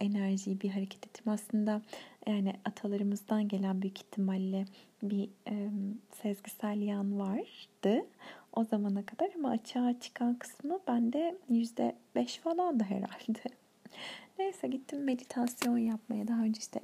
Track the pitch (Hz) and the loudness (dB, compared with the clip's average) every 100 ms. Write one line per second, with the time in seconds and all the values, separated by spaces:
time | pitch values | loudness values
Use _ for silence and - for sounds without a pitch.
0 | 202 202 196 190 196 190 202 196 196 - | 0 2 2 2 0 -2 0 -2 -4 -6
1 | - - - 214 - 214 208 214 214 - | -16 -6 -2 -2 0 0 2 0 -2 -14
2 | - - - 208 196 - - 202 208 202 | -16 -10 -2 2 2 0 -6 -4 -2 0
3 | 202 202 - 214 208 196 190 185 190 190 | 0 0 0 0 2 0 0 0 -2 -4
4 | - - 190 190 190 190 196 - - - | -10 -2 0 2 0 -2 -4 -8 -20 -8
5 | 202 202 202 - - 208 202 208 196 214 | -2 0 -2 -6 -6 -4 -2 -2 -4 -6
6 | - - 214 202 - - 208 208 208 202 | -10 -6 -4 -4 -6 -6 -4 0 0 0
7 | 202 202 196 196 440 - - _ 196 233 | 0 0 0 -2 -4 -10 -20 _ 4 4
8 | - - - - - - 226 214 208 202 | 2 -8 -18 -18 -6 0 2 2 2 0
9 | 202 - 359 381 269 233 - 254 247 247 | -2 0 0 0 0 0 -2 0 2 2
10 | - - 240 247 - - 285 370 - 240 | -4 -2 0 0 -4 -8 -4 -4 0 2
11 | 233 277 339 370 - 233 233 - 240 - | 4 2 0 -2 2 2 2 0 0 0
12 | _ 240 247 - 330 339 359 269 196 196 | _ 0 0 -2 -2 2 2 4 2 0
13 | 196 - - 220 - - _ _ - - | -2 -6 -4 -4 -4 -12 _ _ -20 -14
14 | - - - - 381 370 262 269 - 285 | -12 -12 -12 -2 -2 0 -2 -2 -4 -2
15 | 277 254 254 262 240 - 240 240 226 220 | 0 0 -2 -2 -2 0 2 2 2 0
16 | - 214 214 233 220 220 - - | -2 -4 0 2 2 0 -4 -6